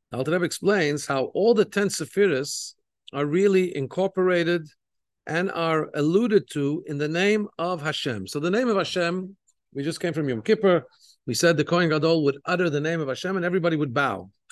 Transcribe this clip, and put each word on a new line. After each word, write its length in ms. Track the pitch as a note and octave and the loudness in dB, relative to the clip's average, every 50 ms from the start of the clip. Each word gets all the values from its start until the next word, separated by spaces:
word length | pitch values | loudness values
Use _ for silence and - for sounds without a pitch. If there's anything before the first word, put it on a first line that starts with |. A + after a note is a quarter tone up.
| _ _ - | _ _ -8
Alter 200 | A#2+ B2+ D3+ E3 | -6 -2 -2 0
Rebbe 120 | F#3 F3 | 0 0
explains 600 | D#3+ - - - F3+ G#3 G3+ D#3+ D3 D3 C#3+ - | -2 -4 -2 0 0 2 2 2 0 -2 -2 -4
how 200 | - C#3 C3+ B2+ | -2 -2 -2 -2
all 280 | - - - F#3+ A#3 A#3+ | -2 -2 2 2 4 4
the 100 | G#3 F#3+ | 4 2
ten 240 | - - G3+ G#3 F#3+ | 0 0 -2 -2 -2
Sephiros 840 | - - D#3+ - - F#3+ G3+ G3 D3+ C3 C#3+ D3 - - - - - _ _ _ _ _ _ - - | -2 -4 -8 -4 0 2 2 2 2 0 -2 -4 -8 -10 -12 -12 -16 _ _ _ _ _ _ -10 -6
are 120 | C#3 D3 | -4 -2
really 500 | D3 D3 F3+ G3 G3+ G3 F#3 F#3 F3 - | 0 2 2 4 4 4 4 2 0 -2
incorporated 960 | D3 C3+ B2 - F3+ F#3+ F#3+ - F#3+ F#3 F#3 F3+ F3 E3+ D#3+ F3 F3 D#3 D3+ _ _ _ _ _ _ _ _ _ _ _ | -4 -6 -4 -2 -2 -2 -2 0 0 2 2 2 2 2 0 0 -2 -4 -8 _ _ _ _ _ _ _ _ _ _ _
and 240 | - D#3 E3+ F#3 G3 - | -6 -2 -2 -2 -2 -2
are 360 | E3 E3 E3 D#3+ D#3 D3+ - - | -2 0 0 0 0 -2 -2 -2
alluded 560 | D3+ D3 D3+ E3+ G3+ A#3+ A#3 G#3+ G3 - - | 0 2 2 4 4 4 4 4 2 2 0
to 340 | - D3+ C#3+ C#3 D3 - - | -4 -4 -2 -2 -2 -4 -6
in 120 | - D3+ C#3+ | -6 -6 -4
the 100 | D3+ D3+ | -4 -2
name 400 | D#3+ E3+ F#3+ G3+ G#3+ G#3+ G#3 G#3 - | 0 0 2 2 2 2 0 -4 -6
of 240 | - E3 F3+ F#3 E3 | -6 -4 -4 -4 -4
Hashem. 460 | C#3 D#3 D3 - - D3 A#2+ G#2 F#2+ | -4 -6 -6 -4 -4 -4 -4 -4 -6
So 140 | F#2 - D3 | -8 -6 -4
the 100 | D3 F3 | -2 0
name 180 | F#3 A3+ C4 A#3+ | 0 0 0 2
of 80 | G#3+ | 0
Hashem, 580 | G3 E3 - - F#3 E3+ E3+ F3 F#3 F#3 F#3 G3 - _ _ _ _ _ _ - | 0 0 -2 -2 -2 -2 -2 -2 -4 -6 -10 -14 -20 _ _ _ _ _ _ -10
we 100 | C3+ C#3 | -6 -6
just 180 | D#3+ D#3+ - | -6 -4 -4
came 120 | - F3 D#3 | -4 -4 -2
from 160 | D#3 D3+ C#3 | -2 -2 -2
Yom 140 | B2 A2 G#2 | -2 -2 0
Kippur. 420 | - A3 A3 G3+ G3 F3+ D#3+ - - _ _ _ - _ _ _ | 2 2 4 4 4 4 4 2 -2 _ _ _ -20 _ _ _
We 80 | - A#2+ | -6 -2
said 220 | - - E3+ - | 2 4 4 4
the 80 | C#3+ D3+ | 2 2
Kohen 240 | - E3+ F3 F3+ E3 | 0 2 2 2 2
Gadol 360 | D3+ D#3 D3 D#3+ E3 D#3+ D3+ | 2 2 2 2 2 2 2
would 140 | C#3 C#3 C#3 - | 0 0 -2 -2
utter 240 | - F3+ F3 F3+ E3+ | -2 -2 0 0 0
the 120 | C#3+ D3 | 0 -2
name 200 | D3 D#3+ E3+ E3 | -2 -2 -2 -2
of 80 | D#3 C3+ | -4 -4
Hashem 280 | B2+ - - F3+ G3 | -6 -6 -6 -4 -4
and 80 | F#3 E3+ | -2 -2
everybody 320 | F3+ F3+ F#3+ E3 F3 E3 | -2 0 0 2 2 2
would 180 | D3+ D3+ C#3+ A#2 | 0 0 0 0
bow, 340 | C#3+ C#3+ C3 G#2 F#2+ F#2 G2 - _ _ - | 0 0 0 -2 -4 -8 -14 -20 _ _ -16